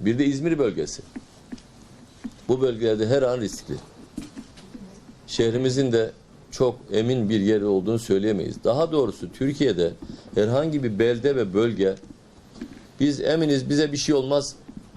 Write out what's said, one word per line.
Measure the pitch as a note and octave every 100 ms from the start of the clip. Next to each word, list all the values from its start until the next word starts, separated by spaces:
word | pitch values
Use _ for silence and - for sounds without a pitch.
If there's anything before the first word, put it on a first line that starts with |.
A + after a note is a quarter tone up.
Bir | G2 B2
de | C#3+
İzmir | C3+ E3+ D3+
bölgesi. | A#2 D#2+ D2 - - - - - - - - - - - - - - - -
Bu | B2+
bölgelerde | C3 A2 A2+ A2 A2
her | C#3
an | B2 B2+
riskli. | G#2 - - C#2 - - - - - - - - - - - - - - -
Şehrimizin | - A#2 A#2+ C3 C3 C3
de | A2+ A2 - - - -
çok | - B2+ A#2+ -
emin | G2+ A#2+ B2+ G#2
bir | A2
yeri | G2+ G#2+
olduğunu | G#2 F#2+ F#2+ A2+
söyleyemeyiz. | - G2 G#2+ G2 D#2 -
Daha | - C3+ E3
doğrusu | D#3 A2 - F2
Türkiye'de | - C3+ C#3+ C3+ F2 E2+ - - - -
herhangi | - G#2+ C3 D#3+ D3
bir | A#2+ G2+
belde | A#2 A#2+ C#3+ C3+
ve | G2+
bölge, | G2 A#2 F#2+ F#2+ F#2+ - - - - - - - - - -
"Biz | C#3+ C3
eminiz, | - D#3+ D3+ C#3 B2+
bize | C#3+ D3+
bir | C#3
şey | -
olmaz, | C#3 C3 C#3+ C#3+ - - - -